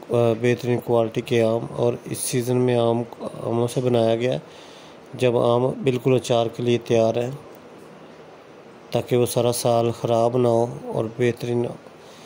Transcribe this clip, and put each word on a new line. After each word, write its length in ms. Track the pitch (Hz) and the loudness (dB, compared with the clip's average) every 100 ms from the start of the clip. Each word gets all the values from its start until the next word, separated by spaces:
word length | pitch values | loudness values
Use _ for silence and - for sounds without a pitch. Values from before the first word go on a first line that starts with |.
| - | -2
बेहतरीन 680 | 120 117 113 123 120 120 120 | 2 2 2 0 0 0 -2
क्वालिटी 420 | - 117 113 117 | 2 2 2 -2
के 200 | 117 120 | 0 2
आम 240 | 110 117 | 2 0
और 340 | 135 143 120 120 - | -4 -2 -2 -2 -8
इस 120 | 123 | -8
सीज़न 380 | - 131 120 127 | -4 -4 0 0
में 200 | 127 120 | 2 2
आम, 280 | 117 117 117 - | 2 0 -4 -10
आमों 440 | - - - 117 120 | -14 -10 -4 -2 -2
से 140 | 135 | 0
बनाया 360 | 123 120 113 113 | 0 2 2 2
गया, 240 | 123 147 - - - - - - - 120 | 0 -4 -8 -20 -20 -20 -20 -20 -16 -2
जब 200 | 123 117 | 0 2
आम 480 | 123 120 127 - | 2 2 2 -2
बिल्कुल 340 | 139 123 135 127 | -2 0 2 2
अचार 300 | - 117 117 | 2 0 0
के 140 | - | -2
लिए 160 | 120 120 | 0 0
तैयार 400 | - 117 113 113 | 2 2 2 0
हैं, 200 | 120 143 - - - - - - - - - - - - - - - | -4 -8 -16 -20 -20 -20 -20 -20 -20 -20 -20 -20 -20 -20 -20 -20 -6
ताकि 240 | 120 - 123 | -6 0 0
वो 100 | 120 | 0
सारा 260 | - 120 | 2 0
साल 400 | 120 127 117 117 | 0 2 2 0
ख़राब 440 | 117 117 117 117 127 | -2 0 2 2 2
ना 120 | 120 | 2
हो 320 | 113 120 135 247 | 2 0 -4 -8
और 200 | 143 110 117 | -6 -4 0
बेहतरीन 500 | 123 117 123 120 120 - - - - - | 0 0 -4 -2 -4 -8 -18 -20 -20 -20